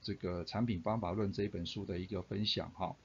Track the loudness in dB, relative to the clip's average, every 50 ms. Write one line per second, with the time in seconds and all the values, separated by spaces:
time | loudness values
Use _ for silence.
0 | -4 -4 -4 -2 0 -2 0 0 -2 -2 0 2 2 2 2 2 2 2 2 2
1 | 2 0 2 2 2 2 2 2 0 0 0 -2 -4 -2 -2 -4 -2 -2 -2 -2
2 | -2 -2 -2 -4 -2 -2 0 0 2 2 2 2 0 -2 -4 -4 -4 -4 -4 -6
3 | -12